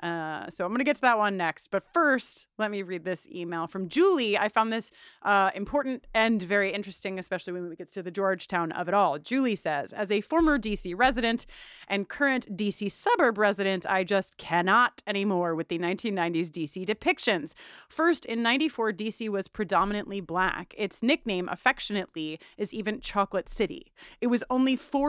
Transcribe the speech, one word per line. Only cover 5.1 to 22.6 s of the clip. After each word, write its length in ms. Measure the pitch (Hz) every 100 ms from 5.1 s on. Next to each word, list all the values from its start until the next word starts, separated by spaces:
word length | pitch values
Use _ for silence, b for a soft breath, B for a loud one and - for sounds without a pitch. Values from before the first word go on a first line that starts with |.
| B
uh, 280 | - 202 190 -
important 500 | 202 285 262 254 -
and 260 | 220 226 220
very 320 | 175 202 196
interesting, 460 | - 196 - 196 190
especially 360 | - 180 -
when 140 | 180 175
we 60 |
get 180 | 165 175
to 80 | 196
the 80 | 180
Georgetown 580 | 196 196 185 - 180 160
of 160 | - 175
it 80 |
all. 240 | 202 175 151
Julie 380 | - 262 254 196
says, 360 | 165 147 -
"As 200 | 208 196
a 80 | 208
former 360 | - 320 311 277
D 200 | 214 202
C 180 | 180
resident 520 | 180 254 240 233 240 - B B B B
and 200 | 202 196
current 480 | - 277 254 220 185
D 140 | 208
C 180 | - 202
suburb 500 | - 440 466 254 202
resident, 480 | 208 202 196 185 -
I 160 | 190
just 320 | 185 196 - -
cannot 680 | - 170 185 220 247 -
anymore 520 | 208 202 202 180 170 160
with 100 | 165
the 120 | 170
nineteen 360 | 175 - 220
nineties 340 | 190 170 165 170
D 160 | 170
C 220 | 151 185 185
depictions. 680 | 220 320 - - 185 - - B B B
First, 360 | - 339 330
in 160 | - 233
ninety-four, 520 | 233 277 311 - 220
D 180 | 180 214
C 180 | - 220
was 200 | 196 -
predominantly 480 | - 185 180 190 208 - 196
black. 540 | 165 175 185 - 180 -
Its 260 | 196 -
nickname, 460 | 233 311 220 180 180
affectionately, 880 | - 254 277 - 208 - 160 156 156 B
is 160 | B